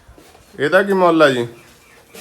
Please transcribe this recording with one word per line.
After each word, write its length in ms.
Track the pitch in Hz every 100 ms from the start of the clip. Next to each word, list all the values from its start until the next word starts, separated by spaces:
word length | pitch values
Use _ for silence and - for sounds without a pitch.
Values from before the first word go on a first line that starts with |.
| - - - - _ -
ਇਹਦਾ 240 | 139 180
ਕੀ 100 | 202
ਮੁੱਲ 300 | 190 180 165
ਆ 80 | 151
ਜੀ? 160 | 127 117 - - - _ - _ -